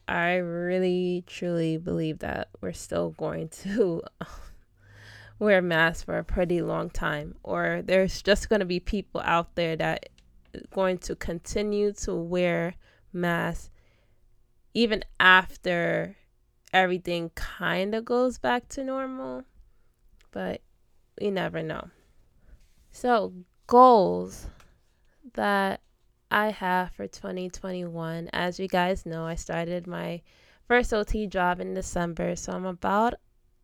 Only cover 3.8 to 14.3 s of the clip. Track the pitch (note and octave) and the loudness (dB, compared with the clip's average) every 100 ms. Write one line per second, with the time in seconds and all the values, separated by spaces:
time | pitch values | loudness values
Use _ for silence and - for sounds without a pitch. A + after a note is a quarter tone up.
3.8 | F#3+ E3 - - - - - - _ _ | 2 0 -8 -14 -14 -14 -18 -20 _ _
4.8 | - - - - - - G#3 F#3+ F3+ D#3+ | -20 -20 -20 -20 -20 0 4 4 4 4
5.8 | E3 E3 - E3 E3 - F3 F3 E3 D#3+ | 4 2 -4 -6 -2 0 2 0 0 -4
6.8 | E3+ - D#3+ D3+ D#3+ - - F3 E3+ E3+ | -4 -4 -2 -4 -8 -14 -6 -2 -2 -2
7.8 | F3 F#3 F#3+ - - G3+ - G#3+ F3+ F3+ | 2 2 2 0 2 2 4 0 0 -2
8.8 | - G3+ - - - E3+ E3+ - E3+ D#3+ | -2 -4 -4 -4 0 0 0 -4 -2 -2
9.8 | D#3+ - - - _ - _ - - G3 | -2 -4 -8 -20 _ -20 _ -16 -8 0
10.8 | F#3 F3+ - E3+ - E3+ - G#3+ G#3 G#3 | 0 0 -6 -6 -6 -6 -4 -4 0 2
11.8 | G#3 G3+ - F3+ E3+ F3+ F3+ E3+ E3+ - | 0 0 -4 -4 -2 0 2 0 -2 -6
12.8 | - _ _ F3+ F3 E3+ E3+ E3 - - | -20 _ _ -2 0 0 -2 -6 -10 -20
13.8 | _ _ _ _ _ | _ _ _ _ _